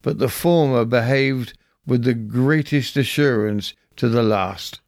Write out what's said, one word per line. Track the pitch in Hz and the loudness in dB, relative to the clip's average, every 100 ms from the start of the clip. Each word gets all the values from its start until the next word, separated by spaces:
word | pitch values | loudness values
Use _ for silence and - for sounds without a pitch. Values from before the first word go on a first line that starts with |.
but | - - | -4 -2
the | 123 | -4
former | - 170 170 147 123 | -2 2 2 2 2
behaved | 117 120 117 135 135 135 117 - _ _ - | 2 0 2 0 0 -2 -6 -12 _ _ -2
with | 127 120 | 0 2
the | 117 | -2
greatest | 107 120 127 156 143 143 123 139 | -2 0 2 2 0 -2 -2 -2
assurance | 127 - 139 117 104 104 98 - _ - | -2 2 2 2 0 -2 -6 -14 _ -4
to | 120 | 0
the | 117 | 2
last. | 113 107 92 95 - - | 2 0 -2 -6 -14 -16